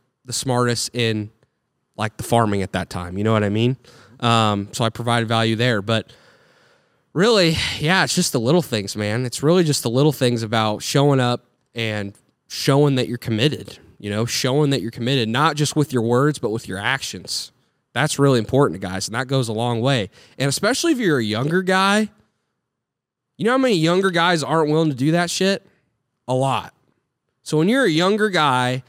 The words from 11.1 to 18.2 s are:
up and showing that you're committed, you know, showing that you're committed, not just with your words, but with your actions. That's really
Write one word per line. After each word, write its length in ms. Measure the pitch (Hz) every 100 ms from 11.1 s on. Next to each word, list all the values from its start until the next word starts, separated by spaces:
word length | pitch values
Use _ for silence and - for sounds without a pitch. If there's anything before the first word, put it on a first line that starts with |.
| 135
up 280 | 123 120 _ _ _
and 400 | 117 113 107 101 - _ _ -
showing 460 | - - 139 147 131
that 120 | -
you're 100 | 120
committed, 600 | 117 107 143 98 98 - - -
you 120 | 104
know, 140 | 104
showing 460 | 117 - 127 139 147
that 120 | 135
you're 80 | 107
committed, 380 | 123 120 135 110
not 280 | 123 156 147
just 180 | 147
with 180 | 156 143
your 100 | 127
words, 360 | 113 123 147 143
but 120 | 110
with 180 | 110 -
your 100 | 95
actions. 720 | 110 135 - 92 78 - - _ _ _ _
That's 260 | 117 151
really 200 | -